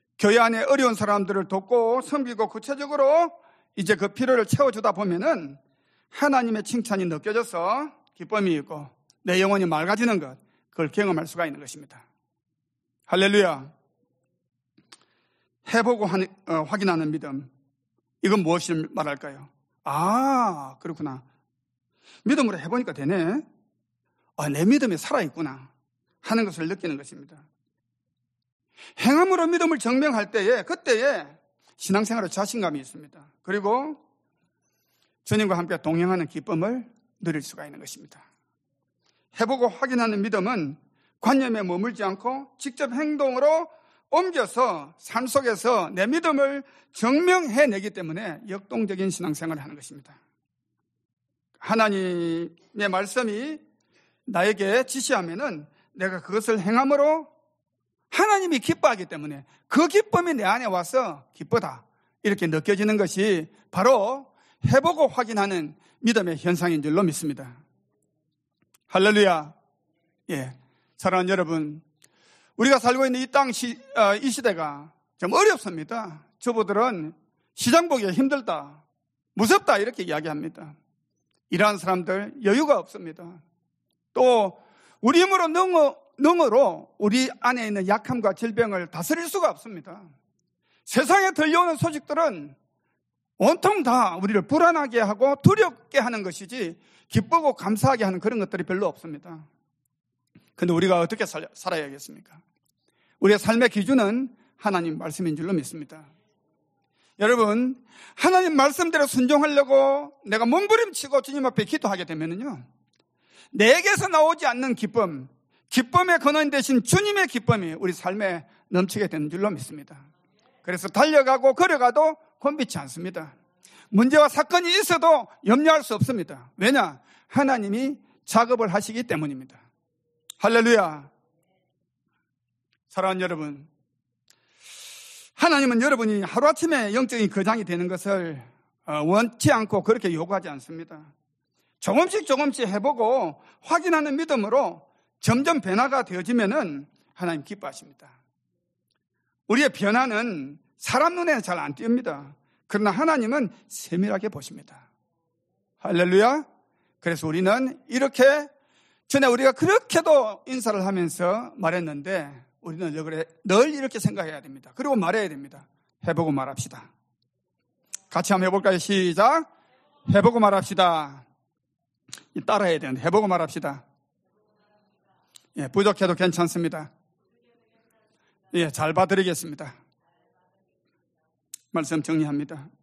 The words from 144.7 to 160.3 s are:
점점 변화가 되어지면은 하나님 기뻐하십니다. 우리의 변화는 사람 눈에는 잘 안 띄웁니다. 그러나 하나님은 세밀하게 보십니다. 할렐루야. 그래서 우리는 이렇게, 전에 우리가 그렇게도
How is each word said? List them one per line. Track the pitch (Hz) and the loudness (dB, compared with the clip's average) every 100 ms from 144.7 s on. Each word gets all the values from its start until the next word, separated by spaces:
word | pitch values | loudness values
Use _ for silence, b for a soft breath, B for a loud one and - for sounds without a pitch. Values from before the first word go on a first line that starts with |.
| - _ _ _ _ | -4 _ _ _ _
점점 | - 233 302 311 | 0 2 2 0
변화가 | 190 196 262 262 | 0 0 0 0
되어지면은 | - 180 175 240 202 294 190 143 147 _ _ | -4 -6 -2 0 0 -2 -4 -8 -14 _ _
하나님 | - 175 160 | -8 -6 -6
기뻐하십니다. | 131 202 139 - 151 135 143 _ _ _ _ _ _ _ _ _ _ _ _ _ - | -10 -14 -14 -16 -20 _ -20 _ _ _ _ _ _ _ _ _ _ _ _ _ -2
우리의 | 233 294 | 2 2
변화는 | - 202 233 262 214 240 170 135 147 _ _ | 0 0 2 0 -2 -4 -6 -10 -14 _ _
사람 | - 262 330 | -4 0 2
눈에는 | 349 339 269 | 0 0 -2
잘 | 180 175 | -2 -6
안 | 143 | -6
띄웁니다. | 143 226 240 226 143 143 - _ _ - | -6 -2 -2 -4 -10 -12 -20 _ _ -6
그러나 | 208 208 | -2 0
하나님은 | 185 320 302 220 285 208 B B | 0 0 0 0 -2 -4 B B
세밀하게 | - - 175 208 196 208 | -16 -6 -2 -2 -2 -6
보십니다. | 143 131 147 - - _ _ _ _ _ _ _ _ _ _ | -10 -16 -20 -20 -20 _ _ _ _ _ _ _ _ _ _
할렐루야. | 175 170 180 190 226 294 - _ _ _ _ _ | -2 0 4 6 4 2 -4 _ _ _ _ _
그래서 | 170 165 156 | -6 -4 -4
우리는 | 160 185 233 262 - - | 0 2 0 -2 -8 -6
이렇게, | 247 269 - 269 294 285 _ _ _ _ _ - | -2 0 4 4 4 -2 _ _ _ _ _ -2
전에 | 277 269 | 2 4
우리가 | 240 262 | 4 4
그렇게도 | 262 - 427 - 339 330 294 214 | 2 4 2 2 0 6 4 4